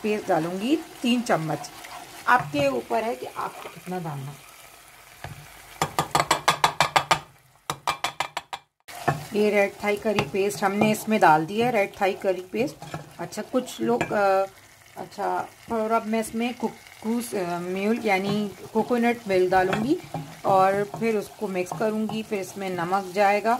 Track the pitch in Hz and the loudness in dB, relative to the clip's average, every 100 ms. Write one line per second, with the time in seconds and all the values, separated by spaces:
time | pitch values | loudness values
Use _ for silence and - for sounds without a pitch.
0 | 214 208 185 170 165 190 226 320 - - | -2 -2 2 0 0 -2 0 0 -2 -4
1 | 240 247 226 165 156 147 - - - - | 2 2 2 0 0 -6 -8 -14 -16 -16
2 | - - - 247 - 294 277 254 226 233 | -16 -4 2 4 4 0 2 0 -2 -2
3 | 220 254 - - - - - - - 180 | -2 -4 -8 -8 -8 -10 -14 -12 -8 -6
4 | 160 143 139 143 - - - - - - | -6 -6 -10 -12 -20 -20 -20 -20 -20 -20
5 | - - - - - - - - - - | -20 -16 -16 -14 -18 -20 -20 -6 -4 -2
6 | - - - - - - - - - - | 0 0 2 2 2 2 2 2 0 0
7 | - - - - _ _ - - - - | 2 0 -2 -20 _ _ -10 -6 -6 -4
8 | - - - - - - _ _ - - | -6 -6 -8 -10 -12 -14 _ _ -18 -4
9 | - - - 208 214 208 196 - 208 208 | -4 -2 -2 0 4 4 2 0 -2 0
10 | 220 202 202 196 196 202 202 202 214 214 | 0 0 0 0 0 0 0 4 2 2
11 | - 214 180 156 160 208 240 226 196 - | 0 6 8 8 4 0 2 2 0 0
12 | 190 196 196 185 185 214 277 - - - | 0 2 0 -2 -4 -4 -4 -4 -12 -12
13 | - - 175 - 208 254 254 - 226 240 | -14 -12 -10 -10 -2 -2 -2 -2 0 0
14 | - 214 196 190 196 - - - - - | 0 2 4 4 0 -6 -20 -20 -20 -16
15 | 160 - 190 180 - - - 226 214 226 | -12 -6 -2 -2 -6 -12 -6 -2 0 0
16 | 208 226 220 226 240 226 226 - - - | 0 -2 -2 -4 -4 -4 -6 -6 -18 -8
17 | 220 240 233 202 175 175 180 190 202 233 | -4 -2 -2 -4 -2 -4 -4 -2 0 0
18 | 226 190 202 208 208 - - 220 214 240 | 2 0 2 -2 -2 -8 -4 -2 0 2
19 | 233 233 202 190 185 185 185 202 226 349 | 2 0 0 2 4 4 4 2 0 0
20 | - 165 147 - - 190 190 196 202 160 | -2 -10 -10 -4 4 6 6 4 -2 -2
21 | 226 214 185 - 208 185 180 160 220 214 | 0 0 -4 -6 -4 -4 -4 -2 -2 0
22 | 214 220 214 208 180 196 190 180 170 196 | -2 -4 -4 -6 -6 -8 -6 -4 0 0
23 | 185 180 202 208 208 | 0 2 4 4 2